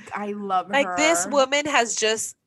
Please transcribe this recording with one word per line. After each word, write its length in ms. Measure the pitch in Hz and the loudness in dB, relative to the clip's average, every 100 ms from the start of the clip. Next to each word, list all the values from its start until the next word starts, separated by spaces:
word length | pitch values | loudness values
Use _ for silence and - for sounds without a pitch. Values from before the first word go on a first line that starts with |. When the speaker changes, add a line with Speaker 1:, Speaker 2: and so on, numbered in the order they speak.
| - | -10
Speaker 1:
I 180 | - 208 | -10 -8
love 380 | 208 202 185 175 | -8 -2 -2 0
Speaker 2:
Like, 260 | 262 185 180 | 0 0 2
this 280 | 311 339 | 2 2
Speaker 1:
her. 60 | - | 2
Speaker 2:
woman 360 | 285 262 285 294 | 2 2 0 2
has 280 | 277 233 - | 2 2 0
just 400 | 220 220 - - | 0 -2 -6 -12